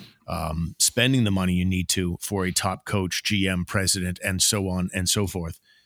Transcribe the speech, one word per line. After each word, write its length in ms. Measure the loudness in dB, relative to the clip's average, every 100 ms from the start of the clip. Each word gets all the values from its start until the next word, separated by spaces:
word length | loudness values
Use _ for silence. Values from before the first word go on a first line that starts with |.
| -6 -18 -8
um, 480 | -4 -2 -2 -4 0
spending 440 | 0 2 4 4
the 80 | 4
money 220 | 4 2
you 120 | 2 2
need 240 | 2 0
to 280 | 0 0 -2
for 260 | -4 -2 0
a 60 |
top 340 | 0 -2 -4 -2
coach, 380 | -2 0 -2
G 240 | -2 0 2
M, 180 | 0 -2
president, 540 | 0 0 0 -2 -4
and 180 | -4 0
so 260 | 2 2 0
on 200 | 0 -2
and 160 | -2 0
so 180 | 0 0
forth. 320 | -2 -6 -10 _ _